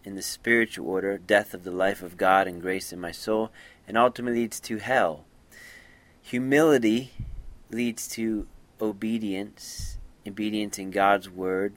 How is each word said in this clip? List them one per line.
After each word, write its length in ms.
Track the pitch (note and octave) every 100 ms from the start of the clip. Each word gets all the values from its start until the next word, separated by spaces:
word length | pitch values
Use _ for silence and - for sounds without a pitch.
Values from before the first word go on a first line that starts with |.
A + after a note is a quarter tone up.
in 100 | G2
the 80 | F#2+
spiritual 680 | - - A#2 A#2 A2+ - D#2+
order, 300 | F#2+ G2 G2
death 340 | F2+ G2+ -
of 120 | F#2
the 60 | F#2
life 320 | F2+ F#2+ G2+
of 140 | F2+ F2
God 320 | F#2 F#2+ F#2
and 140 | F2
grace 320 | F2+ F#2+ -
in 40 | F2
my 140 | F2
soul, 400 | F2 - A2 A2 - - _ -
and 120 | A2+
ultimately 420 | B2 A#2+ A#2+ A#2+
leads 180 | A#2 -
to 180 | - G#2+
hell. 480 | A2+ C3 F2+ D2+ - _ _ - - - - - _ _
Humility 880 | - B2 C3 C#3+ D#3+ C3+ A2+ A#2 C3+ - - - - - -
leads 380 | A2+ A#2+ A2 -
to 380 | - A2+ G#2+ - - _ -
obedience, 1160 | G#2+ G2+ A2 A2+ G#2+ F#2+ G#2 - - - - - - _ G2+
obedience 520 | G2+ G#2+ G#2+ G2+ -
in 120 | F#2+
God's 380 | G2 G2 G2+ F#2+
word, 460 | F2+ F#2 F#2 G2+